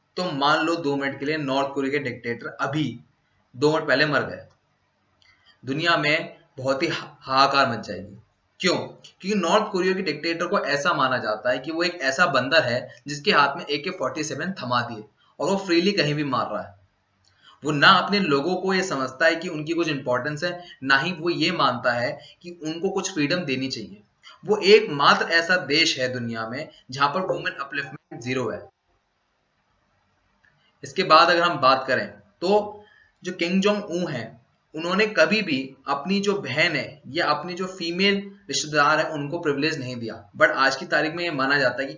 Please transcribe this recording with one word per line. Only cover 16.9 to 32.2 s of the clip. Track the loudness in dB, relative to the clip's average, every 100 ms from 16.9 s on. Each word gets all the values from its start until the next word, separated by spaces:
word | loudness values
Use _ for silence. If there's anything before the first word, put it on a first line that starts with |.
| _ _ _ _ _ -20 _
वो | -4
ना | 4 6
अपने | 6 4 0
लोगों | 2 2 2 -2
को | 0
ये | 0
समझता | 0 -4 -4 2 2
है | 2
कि | -4
उनकी | -8 -4
कुछ | -2 -2
importance | -2 -2 -2 -2 -4
है, | -6 -6 -14 -10
ना | 0 2
ही | 2
वो | -2 -2
ये | 0 0
मानता | 2 0 2 -2
है | 0 -2 -6 -14 _
कि | -18 -10
उनको | -8 -4 -2
कुछ | -2 -4
freedom | -2 0 0
देनी | -2 -4 -4
चाहिए। | -8 -12 -16 _ _ -20 -14
वो | -2 2
एकमात्र | 8 8 6 4 4 4 4
ऐसा | 2 4 0 2
देश | 2 2 0
है | -2
दुनिया | -2 -4 -6 -6
में | -8 -12 -16 -12
जहां | -2 0
पर | 0 -4
women | -4 -6 -8
upliftment | -8 -8 -10 -14 _ -10
zero | -4 -4 -4
है। | -8 -14 _ _ _ _ _ _ _ _ _ _ _ _ _ _ _ _ _ _ _ _ _
इसके | -8 -4
बाद | 6 8 8
अगर | 6
हम | 2 4
बात | 4 4 2
करें | -2 -2 -12